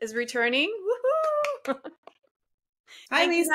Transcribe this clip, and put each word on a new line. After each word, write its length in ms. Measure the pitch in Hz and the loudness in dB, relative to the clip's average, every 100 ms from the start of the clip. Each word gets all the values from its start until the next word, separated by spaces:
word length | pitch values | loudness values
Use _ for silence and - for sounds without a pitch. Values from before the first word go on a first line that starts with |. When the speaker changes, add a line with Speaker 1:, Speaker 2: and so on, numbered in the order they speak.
Speaker 1:
is 120 | 226 | -6
returning. 560 | 220 240 247 233 254 339 440 381 494 508 640 622 605 587 508 - | -4 -4 0 2 2 0 -2 -2 0 2 2 2 0 -2 -4 -6
Woohoo! 140 | - | -6
<laughs> 100 | - - - _ _ _ _ _ _ _ _ - - | -8 -20 -20 _ _ _ _ _ _ _ _ -20 -2
Speaker 2:
Hi, 140 | 285 | 0
Speaker 1:
Thank 80 | 349 | 2
you, 60 | 339 | 2
Speaker 2:
Lisa. 120 | 320 | 4